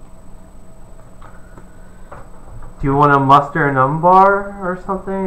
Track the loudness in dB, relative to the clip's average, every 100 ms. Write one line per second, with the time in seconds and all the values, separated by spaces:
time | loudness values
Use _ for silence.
0 | -18 -18 -18 -18 -18 -20 -20 -18 -18 -18
1 | -20 -18 -18 -18 -18 -18 -20 -20 -20 -18
2 | -18 -18 -16 -18 -16 -14 -14 -6 0 2
3 | 4 4 4 4 4 -2 0 2 0 2
4 | 6 6 6 4 -2 -8 -8 -8 -6 -8
5 | -4 -4